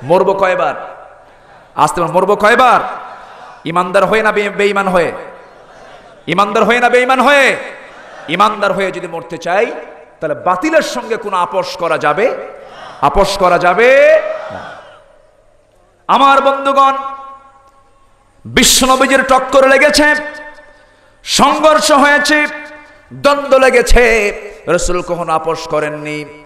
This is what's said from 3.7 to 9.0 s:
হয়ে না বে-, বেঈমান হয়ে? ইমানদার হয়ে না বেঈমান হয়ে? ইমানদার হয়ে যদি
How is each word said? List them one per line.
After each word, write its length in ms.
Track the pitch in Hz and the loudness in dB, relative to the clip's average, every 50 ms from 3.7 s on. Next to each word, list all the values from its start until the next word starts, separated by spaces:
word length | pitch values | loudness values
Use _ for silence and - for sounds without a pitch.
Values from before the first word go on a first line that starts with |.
| 170 175 180 190 180 196 190 | -4 -2 -4 0 0 0 0
হয়ে 180 | 175 208 220 214 | 2 0 0 0
না 80 | 214 | 0
বে-, 180 | 202 202 208 202 | -2 -2 -4 -4
বেঈমান 380 | 190 180 202 202 202 196 196 190 | -4 -2 -2 0 0 -2 -2 0
হয়ে? 240 | 180 180 165 135 107 - - - - - - - - - - - - - - - - - - - - - - - | 0 0 0 -2 -4 -10 -14 -18 -20 -20 -20 -20 -20 -20 -20 -20 -20 -20 -20 -20 -20 -20 -20 -20 -20 -18 -6 -6
ইমানদার 360 | 165 185 202 208 208 226 214 | -2 -2 -2 0 0 0 2
হয়ে 160 | 196 233 240 | 2 2 2
না 100 | 240 240 | 2 2
বেঈমান 300 | 240 247 254 254 254 247 | 2 2 2 2 0 2
হয়ে? 360 | 247 269 285 285 269 233 190 151 - - - - - - - - - - - - - - | 4 4 4 4 4 2 0 -2 -8 -14 -16 -18 -20 -20 -20 -20 -20 -20 -20 -20 -10 -8
ইমানদার 460 | 151 180 202 220 214 208 202 196 185 | -2 0 0 0 0 -2 -2 -2 -2
হয়ে 180 | 185 196 185 | -2 -4 -4
যদি 160 | - 175 | -6 -8